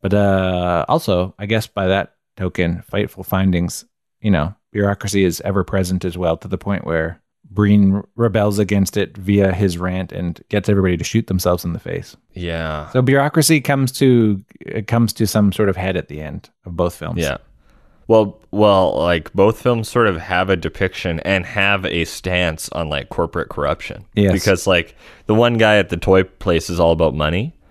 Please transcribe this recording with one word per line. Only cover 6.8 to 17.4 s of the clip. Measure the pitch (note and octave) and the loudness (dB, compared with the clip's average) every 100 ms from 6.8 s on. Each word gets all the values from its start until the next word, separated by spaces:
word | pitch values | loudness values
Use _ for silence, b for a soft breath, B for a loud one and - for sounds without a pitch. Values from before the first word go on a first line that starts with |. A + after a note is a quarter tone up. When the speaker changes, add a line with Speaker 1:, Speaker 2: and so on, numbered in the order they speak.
Speaker 1:
where | - E2 D#2+ E2 _ _ _ | -4 -4 -4 -8 _ _ _
Breen | F#2+ G#2 G#2 G2 G2+ - - | 0 4 6 4 2 -4 -2
rebels | A#2 G#2 G#2 G2+ | 0 2 0 0
against | G2 G2+ F#2+ G#2 | 0 0 0 -2
it | G2 G2+ | -4 -6
via | F#2+ G2+ F#2+ | 0 4 4
his | F2+ G2 E2+ | 2 0 0
rant | F2+ F#2 F2+ | -4 -6 -6
and | F#2+ F2 D#2+ - | -6 -6 -8 -4
gets | G#2 G2+ | -2 0
everybody | G2 F#2 E2+ | 2 2 0
to | |
shoot | - A2+ - | -2 -2 -2
themselves | F#2 F2+ F2 F2 | -2 0 0 -2
in | |
the | E2 | -8
face. | E2 F2 F2+ - _ | -8 -10 -10 -20 _
Speaker 2:
Yeah. | - E2+ E2 D#2+ D2+ D2 | -12 -8 -6 -6 -6 -2
Speaker 1:
So | C3 | 0
bureaucracy | C3 C#3 D3 D#3+ D3 D#3 | 4 4 2 2 2 2
comes | B2+ C#3 B2+ | 2 0 0
to, | - C3+ A#2+ A2 G2 - _ | 2 4 6 4 0 -6 _
it | - - G2+ | -10 -8 -2
comes | A#2 A2 | 0 0
to | - G#2+ | 0 0
some | G#2+ G2+ | 2 2
sort | - G2+ | 2 0
of | F2+ | 0
head | F#2 F2+ | -2 -4
at | - | -6
the | D2+ | -12
end | D#2 D2 - _ F2+ | -10 -12 -16 _ -12
of | E2+ | -2
both | F2 - | -2 -2
films. | D#2+ E2+ | -8 -4
Speaker 2:
Yeah. | D2+ - | -4 -4